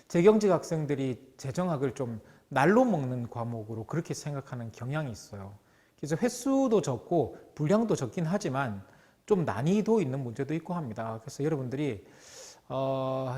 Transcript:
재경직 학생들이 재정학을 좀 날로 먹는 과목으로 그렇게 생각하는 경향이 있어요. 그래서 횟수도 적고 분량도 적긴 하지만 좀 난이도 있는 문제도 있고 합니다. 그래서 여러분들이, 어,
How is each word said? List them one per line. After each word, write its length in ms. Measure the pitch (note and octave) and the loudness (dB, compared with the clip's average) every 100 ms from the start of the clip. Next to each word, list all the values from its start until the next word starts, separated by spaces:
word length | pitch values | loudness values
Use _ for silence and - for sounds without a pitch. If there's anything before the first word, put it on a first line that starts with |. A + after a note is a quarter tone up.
| - | -2
재경직 440 | E3+ F3+ A3 G#3 | 4 6 6 6
학생들이 840 | E3 - D#3+ D3 C#3 C3+ B2 - - | 2 2 -4 -2 -2 -2 -4 -10 -12
재정학을 580 | C3+ D3+ F3+ D3+ C3+ - | -8 -4 -2 0 -2 -2
좀 260 | B2+ A2 - - _ | -6 -8 -12 -20 _
날로 380 | C3 C#3+ G#3+ B3+ | 2 6 6 6
먹는 440 | F3+ C3 B2+ A#2+ | 2 0 -2 -4
과목으로 560 | A#2+ A#2 A#2 G#2+ A2 A2 | -6 -6 -6 -8 -8 -4
그렇게 280 | D3 E3+ | -4 -4
생각하는 580 | D3 D3+ C#3+ C3+ B2 A#2 | -6 -6 -8 -8 -8 -10
경향이 400 | - B2 D3+ D3 | -8 -6 -4 -4
있어요. 460 | G#2 - G2+ G2 G2+ _ _ _ _ | -8 -12 -14 -14 -16 _ _ _ _
그래서 180 | D3 D#3 | -4 0
횟수도 640 | B3 A#3+ C#4 C4+ C4+ G#3+ | 0 0 2 2 4 4
적고 560 | D3+ B2 - F3 A#2 - - - | 2 -2 0 0 0 -4 -14 -4
분량도 400 | D3+ G#3 A3+ E3 | 2 4 4 0
적긴 300 | B2 - D#3+ | -2 -4 -2
하지만 580 | G3+ F#3 C3 C3+ G2+ - - _ _ - | 0 0 -2 -2 -4 -10 -20 _ _ 0
좀 180 | G3+ | 2
난이도 580 | C#3 G2 C#3+ G#3 G#3 A3+ | 2 0 2 2 4 2
있는 220 | D3 C3 | 2 -2
문제도 300 | B2 A2+ C3+ | -4 -6 -4
있고 220 | D#3+ E3 F3 | -4 -4 -6
합니다. 440 | C#3+ A2 A2+ A2+ | -6 -6 -6 -8
그래서 220 | - - | -10 -4
여러분들이, 640 | C#3+ D#3 B2+ C3 D3+ G#2 - - - - - - - | 0 0 -2 -2 -2 -4 -8 -20 -20 -20 -20 -20 -8
어, 680 | C3 C3+ C3+ C3 C3+ C3 | -4 -2 -2 -2 -4 -4